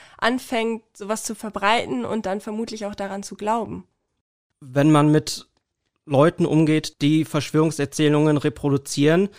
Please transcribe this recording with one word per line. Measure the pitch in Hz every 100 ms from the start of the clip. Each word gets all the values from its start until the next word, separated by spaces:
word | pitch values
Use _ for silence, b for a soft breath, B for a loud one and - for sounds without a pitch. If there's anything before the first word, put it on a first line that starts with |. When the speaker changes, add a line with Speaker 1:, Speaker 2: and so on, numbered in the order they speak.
| B B
Speaker 1:
anfängt, | 220 254 - 233 226 226 -
sowas | - 202 214
zu | -
verbreiten | 220 220 202 196 233 - 254
und | 226 220 190
dann | 208
vermutlich | 220 214 226 220 202
auch | 208
daran | 196 196
zu | 202 190
glauben. | 208 233 208 185 - _ _ _ _ _ _ _
Speaker 2:
Wenn | 135 131 151
man | 151 151
mit | 151 151 - - _ _ _ _ _ -
Leuten | 139 160 175 170
umgeht, | 156 160 156 - -
die | 143 156
Verschwörungserzählungen | 147 151 - 156 160 156 139 - 147 147 156 147
reproduzieren, | 151 - 147 139 - - 143 175 196